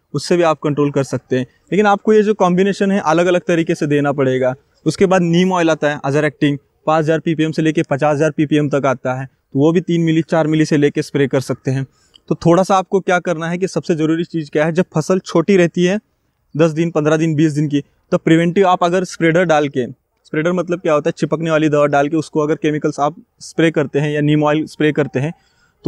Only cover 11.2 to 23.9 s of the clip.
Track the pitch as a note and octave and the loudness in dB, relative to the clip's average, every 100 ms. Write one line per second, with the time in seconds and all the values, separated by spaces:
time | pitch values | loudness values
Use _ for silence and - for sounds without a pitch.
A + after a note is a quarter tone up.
11.2 | C#3 C#3 - C3 - C3 C3+ _ _ _ | 0 0 -4 -6 -4 -6 -6 _ _ _
12.2 | - D#3+ E3 F3 F#3+ F#3+ F#3 G3 F3+ F3+ | -8 -2 2 2 4 0 0 -2 0 -2
13.2 | F3 D#3+ E3 F3 F#3 - - D#3+ D#3 D#3+ | -2 -4 -4 -4 -4 -4 -4 -2 0 -2
14.2 | F3 E3 D3 - D#3+ E3 F#3 D#3+ - F#3+ | -4 -6 -4 -2 0 0 -2 -2 -2 -2
15.2 | - E3+ E3 G3 E3+ - F3 G3+ - _ | -2 -2 2 4 2 2 -2 -2 -6 _
16.2 | _ _ _ C#3+ E3 D3+ E3+ E3 D3+ D#3+ | _ _ _ 0 0 0 -2 0 0 2
17.2 | E3 D3 D#3+ D3 D3+ C#3+ - _ - F3 | 0 2 0 0 -2 -2 -4 _ -4 -2
18.2 | - E3 E3+ E3+ F#3 F3+ F3 F3+ F#3 - | 2 2 2 2 2 2 2 0 -4 -2
19.2 | E3 E3 F3+ D3+ D3 C#3+ A#2 - _ _ | 0 2 2 2 0 -2 -6 -8 _ _
20.2 | _ D#3 D#3+ F3+ F3 F3+ F3 D3+ D#3 - | _ -4 -2 -2 -2 -4 0 0 0 -2
21.2 | D3+ D#3+ E3 D#3 D#3 D3 D3 C#3+ C#3+ D#3+ | -2 -2 0 0 2 2 2 2 0 -2
22.2 | D3 D#3 D3+ D#3 D#3 D3+ D#3 - D3 D#3+ | -4 -2 -2 -2 -2 -2 -4 -2 -4 -4
23.2 | - _ - - E3 D#3+ C#3 | -16 _ -10 0 0 0 -2